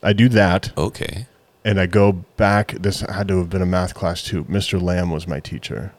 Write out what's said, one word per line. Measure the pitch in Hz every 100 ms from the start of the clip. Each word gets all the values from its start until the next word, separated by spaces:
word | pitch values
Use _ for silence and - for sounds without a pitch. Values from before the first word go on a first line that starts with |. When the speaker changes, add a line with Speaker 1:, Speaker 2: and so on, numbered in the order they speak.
Speaker 1:
I | -
do | 101 123
that. | 113 98 90 - -
Speaker 2:
Okay. | 87 - - - 123 _ _ _ 107
Speaker 1:
And | 98
I | 92
go | 104 101
back. | 92 90 - 104 101 104
This | - 101 92
had | - 92 98
to | 95
have | 87
been | 92
a | 90
math | 90 90 -
class | 87 85
too. | - 90 85
Mister | 95 95 95
Lamb | 87 90 90
was | 78 85
my | 71
teacher. | - - - 55 98